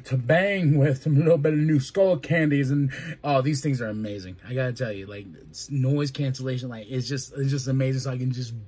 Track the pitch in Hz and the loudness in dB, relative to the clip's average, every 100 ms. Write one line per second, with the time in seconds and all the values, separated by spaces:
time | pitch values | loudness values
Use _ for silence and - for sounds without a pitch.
0 | - 131 117 165 202 196 156 147 143 135 | -4 0 4 4 4 2 4 4 4 2
1 | 156 139 160 165 156 151 156 147 - 196 | 2 4 6 4 4 2 4 2 2 2
2 | 190 170 - 165 151 143 131 143 139 - | 4 2 2 2 4 2 2 2 0 -2
3 | 165 151 147 139 135 143 156 127 110 107 | -10 -6 0 2 2 0 0 -2 -4 -6
4 | 107 104 92 92 127 131 127 117 117 98 | -6 -8 -12 -14 -8 -4 -4 -4 -6 -6
5 | 98 101 104 76 - - - 139 131 147 | -10 -14 -16 -18 -18 -14 -6 -2 0 0
6 | 143 135 139 131 131 127 127 113 107 127 | 0 -2 -4 -4 -6 -6 -8 -12 -8 -6
7 | 123 143 - 143 139 139 131 135 131 131 | -4 -6 -8 -4 -2 -2 0 0 0 -2
8 | 131 127 127 123 117 117 | -4 -4 -4 -4 -8 -10